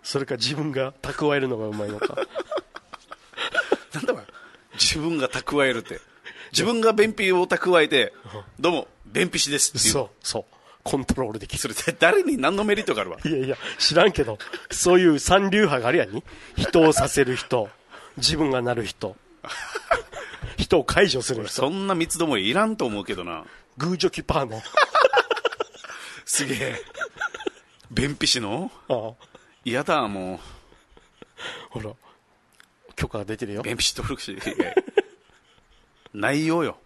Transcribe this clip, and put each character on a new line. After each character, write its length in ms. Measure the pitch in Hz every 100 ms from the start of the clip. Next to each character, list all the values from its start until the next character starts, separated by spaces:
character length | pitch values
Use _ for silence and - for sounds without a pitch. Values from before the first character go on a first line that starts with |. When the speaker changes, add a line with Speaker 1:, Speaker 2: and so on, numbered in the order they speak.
Speaker 1:
そ 160 | - 139
れ 80 | 135
か 80 | 123
自 180 | 123 147
分 160 | 151
が 200 | 131 131 -
蓄 340 | 131 - 147 143
え 40 |
る 80 | 131
の 100 | 113
が 80 | 110
う 80 |
ま 140 | 107 104
い 20 |
の 100 | 104
か。 160 | - - - 622 - 622 - - _ -
Speaker 2:
<laughs> 880 | _ - - - - 719 - - -
な 80 | 151
ん 40 | 254
だ 80 |
お 40 | -
前、 80 | - - - - _
自 260 | - - 156
分 180 | 160 165
が 120 | 131
蓄 360 | 127 - 143 135
え 80 |
る 60 | 117
っ 20 |
て。 180 | 98 90 _ _ - - -
自 120 | -
分 160 | 185 233
が 140 | 226
便 220 | 214 220 214
秘 140 | 190
を 160 | 180 180
蓄 340 | 175 180 175
え 60 | 156
て、 260 | 143 104 - 107 107
Speaker 1:
う 20 |
ん。 60 | - -
Speaker 2:
「ど 80 | 156
う 20 |
も、 160 | 160 - _ -
便 220 | 117 175
秘 100 | 123
士 100 | 143
で 80 | 143
す」 140 | - 123
っ 60 |
て 60 | -
い 20 |
う。 40 |
Speaker 1:
そ 80 | 143
う、 80 | 113 _
そ 180 | - 113
う。 40 | - _ - -
コ 160 | - 135
ン 60 |
ト 180 | 127 -
ロ 80 | 120
ー 40 |
ル 60 | 107
で 60 | -
き 80 | -
る。 40 |
Speaker 2:
そ 80 | 123
れ 60 |
で 220 | 107 - -
誰 240 | 165 415
に 140 | 359 285
何 180 | 139 196
の 80 |
メ 100 | 214
リ 100 | 202
ッ 20 | 202
ト 100 | 110
が 60 |
あ 20 |
る 80 | 92
わ。 60 | 82
Speaker 1:
い 80 | 143
や 60 | 147
い 120 | 131
や、 80 | 127 - -
知 180 | - 156
ら 100 | 202
ん 80 |
け 100 | 160
ど、 160 | 131 107 - - -
そ 220 | - 180
う 60 | 180
い 60 | 180
う 120 | 147
三 300 | - 185 196
流 100 | 208
派 220 | 196 135
が 80 | 120
あ 20 |
る 60 | 160
や 80 | 104
ん 60 |
に。 120 | 110 - - - -
人 260 | - 170
を 120 | 156
さ 160 | 147 135
せ 160 | - 127
る 100 | 127
人、 340 | - 123 101 - _ - - -
自 220 | 123 156
分 120 | 151
が 120 | 131
な 120 | 123
る 120 | 117 104
人、 320 | - 101 - _ _ - - - - -
<laughs> 680 | 494 - - - - - -
人 220 | - 175
を 60 | -
解 240 | 165 196
除 120 | 131
す 140 | 120 117
る 80 |
人。 100 | -
Speaker 2:
そ 160 | - 135
ん 160 | 190 196
な 100 | 180
三 120 | 165
つ 100 | 160
ど 100 | 165
も 100 | 113
え 40 |
い 120 | 98
ら 120 | 165 220
ん 120 | 220
と 80 | 127
思 160 | 104
う 20 |
け 100 | 90
ど 120 | 92 87
な。 200 | 82 80 - _ -
Speaker 1:
グ 180 | 156 180
ー 20 |
ジ 100 | 185
ョ 20 |
キ 140 | -
パ 200 | - 151
ー 20 | 131
の。 180 | 110 - - 554 622 539 - - 466
Speaker 2:
<laughs> 800 | - - - - - - - - -
す 200 | - 135
げ 100 | 123
え。 260 | 135 - - - 698 - - - 855 - _ _ -
便 240 | 113 139 143
秘 60 | 151
士 140 | 127
の？ 320 | 104 127 190 - -
Speaker 1:
あ 220 | 123 110
あ。 160 | 117 - - _ _ 123
Speaker 2:
嫌 180 | 123
だ、 240 | 147 156 113
も 280 | 98 92 90
う。 40 | - - _ _ _ - _ _ - - - - -
Speaker 1:
ほ 100 | 120
ら、 120 | 107 - _ _ _ _ _ _ _ _ - -
許 140 | -
可 80 | 110
が 60 | 101
出 100 | 110
て 100 | 110
る 80 |
よ。 80 | 101
Speaker 2:
便 120 | 107 113
秘 80 |
士 120 | - -
登 120 | -
録 120 | 131
し、 100 | -
い 40 | 190
や 160 | -
い 40 | -
や。 160 | 285 - - - - _ _ _ _ _ _ _ _ _ -
内 340 | 104 107 143 160
容 160 | 165
よ。 140 | 135 -